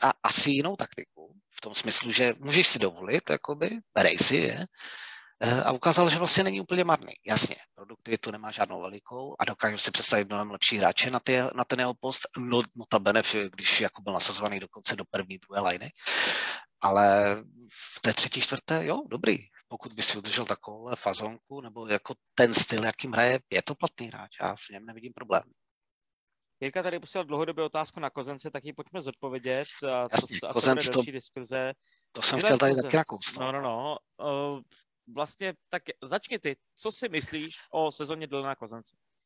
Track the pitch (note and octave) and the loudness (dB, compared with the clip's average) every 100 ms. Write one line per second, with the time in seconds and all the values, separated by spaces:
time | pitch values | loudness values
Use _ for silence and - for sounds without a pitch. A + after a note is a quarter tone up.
0 | C3 - - - C#3+ C#3 D#3+ G3+ - - | 4 4 2 6 6 4 0 -2 -6 -8
1 | - - D#2+ F#3 _ - G#2+ G#2 A2+ - | -14 -18 -20 -20 _ -16 -6 -4 2 2
2 | A#2+ A2 B2 A#2 C#3 D3+ F3 A#2 G2 - | 4 4 4 2 2 6 6 6 2 -2
3 | F#2 D3+ - D3 - D3 E3+ A3+ - - | -2 -2 0 -2 -2 -4 -4 -4 -2 4
4 | F#2 F2+ - D3 C2+ - F#3 - - - | 4 6 4 4 2 -2 -8 -12 -14 -12
5 | - - - _ A#2 B2 B2+ C3 F3 E3+ | -14 -18 -20 _ 2 2 2 2 4 6
6 | E3+ D#3+ E3+ - F#3+ G3 F3+ F3+ F3 D#3 | 4 4 2 2 2 -2 -2 0 2 2
7 | - - G#2 A2 - - - - G2+ A2+ | 0 -12 0 2 2 -2 -14 -20 -20 -18
8 | - A2+ A#2 G#2+ G#2+ G#2+ G2+ F2+ F2+ G2+ | -6 -4 -4 -10 -10 -2 -2 -2 -8 -12
9 | - B2 C3+ - - G#2 A2 G#2 - - | -14 -12 -12 -4 -4 0 -2 0 -2 0
10 | - G#2+ G2 G#2 G#2 G2+ - G#2+ F#2 - | 2 2 2 -4 -6 0 0 4 2 2
11 | C3 B2+ - B2+ B2+ B2+ A#2+ B2+ B2 A#2+ | 0 0 2 2 2 -2 -2 0 0 -2
12 | C3 C3 - - B2 A#2+ A2+ A#2+ A2 G#2+ | -4 -4 -6 -8 0 2 0 -8 0 2
13 | G2 A2 - A2 G2 - - - G#2 - | 4 4 2 -2 -4 -2 2 2 0 -4
14 | G2+ F#2 - G2 G#2 G2+ F#2+ G#2 - G2 | -4 -2 0 0 -4 -4 -8 -6 -4 -4
15 | F#2 G2+ F#2 F#2+ - G2 F#2+ F2 - - | -6 -6 -6 -12 -6 0 0 0 -6 -8
16 | - - - - - - - _ G2 G2 | -2 0 2 0 -2 -6 -14 _ 4 6
17 | G2+ G2+ G2+ G#2 G#2 A#2+ A#2+ - - - | 8 8 4 0 -6 -20 -20 -16 -14 -2
18 | A2+ A2 A#2+ C3 - - - D#3+ D#3 C4 | 0 2 2 2 0 -2 -2 0 0 -2
19 | D4 A#2+ - F#2+ G#2 _ _ A#2 A#2+ A2 | -4 -2 0 0 -2 _ _ -16 -12 0
20 | G#2+ G#2+ G#2 A2+ G#2+ G2+ - G#2+ A#2+ A#2+ | 2 2 -2 -2 -2 -6 -6 -14 -8 -4
21 | G2+ F#2+ A2 A2+ _ C#3 A#2+ A2 A2 G#2 | -4 -4 -6 -10 _ -16 -14 -12 -4 -2
22 | - B2+ _ - A#2+ A2 - A2+ A2+ - | -4 -14 _ 6 6 6 2 0 -2 -4
23 | C3+ A2 A#2+ C3 - F#2 - D3 E3+ - | -2 2 4 2 0 -4 -2 -4 -6 -6
24 | A#2 A2 G2 - F#2+ G2+ - G2+ A2+ A2+ | -14 -14 -16 -8 -6 -6 -12 -18 -18 -16
25 | B2 - A#2 F2+ - _ _ _ _ _ | -18 -16 -2 0 -2 _ _ _ _ _
26 | _ _ _ _ _ _ C3+ F#3 F3+ E3+ | _ _ _ _ _ _ -6 -4 -4 -6
27 | D#3+ F#3+ D#3 D3 D#3+ D#3 D#3 D#3 D#3 F3 | -6 -8 -4 -4 -2 -2 -4 -4 -6 -6
28 | C#3+ - C3 C#3 D#3 C#3+ D3 D3 - F#3 | -8 -6 -10 -10 -10 -10 -12 -14 -12 -10
29 | C3+ - C#3 C3 B2+ C3 D3 - C#3 B2+ | -10 -10 -10 -6 -4 -4 -4 -8 -4 -2
30 | B2 A2+ A#2+ A2 - B2+ B2 C3 C3+ B2+ | 0 -2 -2 -8 -4 2 4 4 4 2
31 | A#2+ C3 - C3+ B2 C3 C3 C3+ _ _ | 0 -8 -12 -16 -6 -4 -4 -8 _ _
32 | _ - - C#3 G#3 B2+ C3+ C3 B2+ D#3+ | _ 0 2 2 2 4 4 2 2 0
33 | - G#2 - - C3 C3+ C3+ A2+ C#3+ D3 | 0 -6 -6 -4 -4 -4 -4 -4 -6 -8
34 | - - C#3+ C#3 C#3+ C#3 - _ _ _ | -12 -8 -4 -2 -4 -6 -14 _ _ _
35 | - A#2 D3+ - F#3+ E3+ _ F3 - - | -12 -8 -8 -6 -8 -8 _ -8 -8 -12
36 | C3 F#3+ - A3 D3 C3+ _ - A3 - | -4 -6 -4 -6 -4 -6 _ -10 -10 -6
37 | A#3+ D#3 - D#3 D#3 - - E3 D#3 D3 | -4 -4 -4 -8 -8 -12 -6 -2 -2 -2
38 | D3 D#3+ D3+ C#3 C#3 C3+ A2 A#2 - _ | -8 -8 -6 -6 -6 -8 -10 -14 -18 _
39 | _ _ | _ _